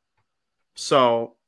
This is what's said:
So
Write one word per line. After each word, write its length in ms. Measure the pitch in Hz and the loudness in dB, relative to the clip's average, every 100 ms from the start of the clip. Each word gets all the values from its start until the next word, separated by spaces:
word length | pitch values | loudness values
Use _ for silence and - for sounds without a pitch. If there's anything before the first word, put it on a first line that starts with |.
| _ _ _ _ _ _ _ | _ _ _ _ _ _ _
So 640 | - - 147 123 117 117 _ | -16 -2 2 2 0 -4 _